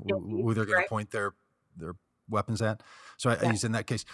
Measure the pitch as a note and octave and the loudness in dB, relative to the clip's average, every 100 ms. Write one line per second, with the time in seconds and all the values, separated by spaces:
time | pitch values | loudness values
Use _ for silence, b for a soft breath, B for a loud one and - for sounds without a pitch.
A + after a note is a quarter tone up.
0 | G2 F#2+ F2 A2+ A#2+ A2+ G#2+ F3+ F#3+ A2 | -4 -4 -2 -2 0 2 2 2 0 -2
1 | G#2 A2 G2+ - _ _ _ - E2 F2+ | -4 -2 -4 -6 _ _ _ -14 -12 -12
2 | _ _ - G#2+ G2+ G#2+ A2+ A2 - B | _ _ -4 -2 0 0 0 0 -6 B
3 | B B B2 A#2 B2+ G#2 B2 A2 G2 A2+ | B B 2 4 4 2 0 -2 -2 -4
4 | - | -6